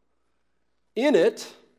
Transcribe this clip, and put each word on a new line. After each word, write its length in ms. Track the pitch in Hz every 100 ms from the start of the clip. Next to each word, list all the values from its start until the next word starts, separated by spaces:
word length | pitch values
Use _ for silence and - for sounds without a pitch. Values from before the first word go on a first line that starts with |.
| _ _ _ _ _ _ _ _ _
in 200 | - 285
it, 360 | 214 202 - - - _